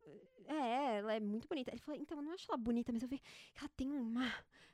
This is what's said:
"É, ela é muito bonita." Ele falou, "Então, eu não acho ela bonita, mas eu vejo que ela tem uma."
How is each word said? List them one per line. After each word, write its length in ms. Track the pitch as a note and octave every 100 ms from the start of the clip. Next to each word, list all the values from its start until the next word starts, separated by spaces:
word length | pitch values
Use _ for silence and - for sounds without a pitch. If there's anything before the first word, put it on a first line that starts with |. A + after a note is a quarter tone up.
| A4+ G#4+ - - -
"É, 520 | D4+ A#3+ B3 C#4+ G#3
ela 140 | G#3+
é 60 | A3
muito 280 | G#3 G#3+ -
bonita." 220 | D#4+ B3+
Ele 80 | A#3+
falou, 200 | - D4
"Então, 160 | D4 D4+
eu 40 |
não 100 | D4
acho 140 | F#4 -
ela 80 | D#4
bonita, 360 | A3+ A#3 A#3+
mas 100 | A#3
eu 60 | B3
vejo 120 | C4+ - - -
que 60 | -
ela 80 | C#4+ -
tem 140 | C4
uma." 340 | C#4+ A3+ A#3 B3 - - - -